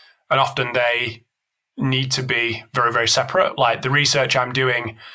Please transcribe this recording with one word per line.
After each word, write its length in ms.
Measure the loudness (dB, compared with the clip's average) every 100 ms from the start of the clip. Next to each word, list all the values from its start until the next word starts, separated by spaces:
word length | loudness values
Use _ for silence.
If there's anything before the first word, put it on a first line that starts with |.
| -20 _ _
And 100 | 0
often 340 | 0 -2 -2
they 500 | 0 2 0 -2 -8 _ _ _ _ _ -6
need 320 | -2 0 0
to 100 | -2
be 420 | -2 0 0 -4 -4
very, 180 | 0 0
very 160 | 2 2
separate. 480 | 2 2 0 0 2
Like, 240 | 0 0
the 80 | 0
research 480 | 2 2 2 2 0
I'm 160 | 0
doing, 460 | 0 0 0 -4 -10 -18